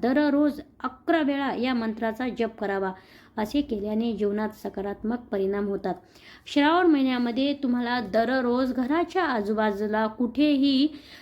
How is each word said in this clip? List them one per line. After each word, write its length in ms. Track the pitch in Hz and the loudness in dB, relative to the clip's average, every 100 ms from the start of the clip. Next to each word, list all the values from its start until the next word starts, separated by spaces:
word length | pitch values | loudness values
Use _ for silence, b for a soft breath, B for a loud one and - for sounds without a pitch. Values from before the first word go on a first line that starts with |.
दररोज 580 | 240 269 294 285 294 - - _ | 0 2 4 4 2 0 -12 _
अकरा 420 | 254 - - 330 | -10 -8 0 2
वेळा 320 | 285 277 269 | 2 0 -2
या 200 | - 254 | -2 -2
मंत्राचा 540 | 240 226 220 226 220 254 | -2 -2 -2 -4 -4 -6
जप 300 | - 226 220 | -2 -4 -2
करावा. 340 | 202 196 190 185 B B B - | -4 -2 -2 -6 B B B -6
असे 220 | 214 285 | -2 -2
केल्याने 520 | 285 214 208 214 233 | -2 -4 -2 -2 -2
जीवनात 360 | 196 208 208 214 | 0 -2 0 -4
सकारात्मक 680 | 214 196 196 202 202 214 240 | -6 -10 -6 -8 -6 -4 -6
परिणाम 480 | - 196 190 202 202 | -4 -2 0 0 -2
होतात. 280 | 196 190 175 B B B B - | -2 -4 -6 B B B B -4
श्रावण 400 | 294 285 349 349 | 2 4 6 6
महिन्यामध्ये 680 | 294 262 254 247 233 285 | 4 4 0 -2 0 0
तुम्हाला 460 | 285 254 240 240 247 | 0 0 0 0 -2
दररोज 720 | 202 214 226 262 240 247 262 | 0 0 2 2 2 0 0
घराच्या 520 | 254 254 320 330 381 | 0 0 0 0 0
आजूबाजूला 840 | 320 240 202 220 214 202 208 214 220 | 0 0 0 0 0 0 0 0 0
कुठेही 840 | 220 240 254 302 277 277 262 302 B B B | 0 -4 2 2 4 4 4 2 B B B